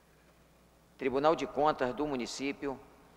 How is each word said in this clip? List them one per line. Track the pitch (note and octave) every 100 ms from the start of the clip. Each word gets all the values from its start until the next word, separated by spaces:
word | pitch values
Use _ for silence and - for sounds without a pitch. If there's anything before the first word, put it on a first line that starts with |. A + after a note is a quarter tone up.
| _ - - - - - - - - -
Tribunal | C3 B2+ D3+ E3+
de | C#3
Contas | - D3 D3 B2+ A#2+
do | D3+
Município, | C3+ A2+ - C3+ C#3 C#3+ B2+ - - -